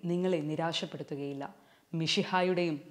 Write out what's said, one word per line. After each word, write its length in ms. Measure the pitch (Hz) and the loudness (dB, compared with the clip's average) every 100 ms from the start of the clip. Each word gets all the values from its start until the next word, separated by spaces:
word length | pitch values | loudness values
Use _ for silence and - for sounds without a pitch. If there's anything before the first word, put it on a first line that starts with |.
നിങ്ങളെ 320 | 170 175 185 170 | -2 2 2 2
നിരാശപ്പെടുത്തുകയില്ല. 1200 | 151 156 165 160 170 151 151 139 143 139 139 - - - - | 0 0 0 -2 -6 -8 -8 -6 -6 -6 -10 -14 -20 -20 -6
മിശിഹായുടെയും 880 | 165 160 208 - 185 180 175 170 147 - | -2 2 2 2 2 4 4 2 0 -2